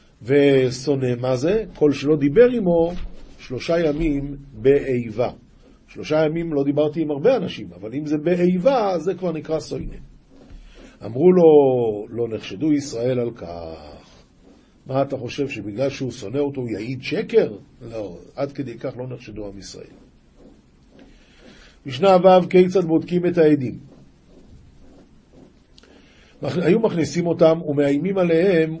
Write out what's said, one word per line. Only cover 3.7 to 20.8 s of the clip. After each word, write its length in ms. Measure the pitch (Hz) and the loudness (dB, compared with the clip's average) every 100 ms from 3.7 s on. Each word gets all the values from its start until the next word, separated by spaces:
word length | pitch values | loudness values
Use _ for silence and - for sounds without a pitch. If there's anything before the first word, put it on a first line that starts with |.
| 170 | 0
ימים 560 | 160 147 165 143 143 139 - | 0 0 -2 -2 -6 -12 -16
באיבה. 760 | 110 120 143 135 123 117 107 113 - _ _ _ _ _ | -2 4 4 2 -4 -4 -4 -4 -4 _ _ _ _ _
שלושה 360 | - - 151 156 | -14 -2 0 0
ימים 280 | 165 170 | -2 -4
לא 100 | 143 | -2
דיברתי 380 | 143 139 151 160 | 0 0 0 -2
עם 100 | 151 | -4
הרבה 240 | 143 180 254 | 0 0 0
אנשים, 320 | 147 123 95 | -2 -10 -14
אבל 200 | 87 104 | -14 -10
אם 120 | 131 151 | -8 -4
זה 120 | 151 | -2
באיבה, 800 | 160 180 180 185 247 269 202 180 | 0 0 0 2 2 2 0 -2
זה 140 | 160 | -4
כבר 180 | 180 180 | -4 -6
נקרא 280 | 160 147 156 | -6 -6 -6
שונא. 360 | 143 131 - - - - _ - - - - - - - 104 | -6 -10 -10 -14 -18 -20 _ -20 -20 -20 -20 -20 -20 -16 -10
אמרו 260 | 120 175 | 2 4
לו, 120 | 185 165 151 139 127 117 104 113 | 8 8 8 6 4 0 -4 -8
"לא 260 | 110 117 107 | -6 -6 -6
נחשדו 380 | - 95 156 | -10 -4 0
ישראל 460 | 147 135 113 123 127 | 0 -2 -4 -2 -2
על 120 | 120 | -4
כך." 960 | - 85 85 82 78 76 71 - - _ _ - _ _ _ - | -8 -14 -12 -12 -14 -18 -20 -20 -20 _ _ -20 _ _ _ -6
מה 140 | 135 | -4
אתה 160 | 139 131 | -2 -4
חושב, 320 | 120 127 139 | -8 -6 -6
שבגלל 400 | 110 104 104 139 | -6 -10 -4 -4
שהוא 220 | 135 131 | -4 -8
שונא 260 | - 101 131 | -8 -8 -4
אותו 240 | 143 139 | -4 -6
הוא 80 | 120 | -6
יעיד 320 | 98 113 131 | -6 -8 -8
שקר? 560 | 127 156 233 226 151 101 - - | -6 -6 0 2 2 -4 -18 -20
לא, 360 | 117 113 98 85 - - | -14 -12 -12 -14 -16 -10
עד 160 | 139 | -8
כדי 260 | 139 131 117 | -8 -12 -10
כך 200 | 135 120 | -12 -12
לא 100 | 127 | -14
נחשדו 400 | 120 - 104 104 | -14 -16 -14 -14
עם 100 | 98 | -14
ישראל. 380 | 90 - - - _ _ _ _ - _ _ _ | -18 -18 -20 -20 _ _ _ _ -20 _ _ _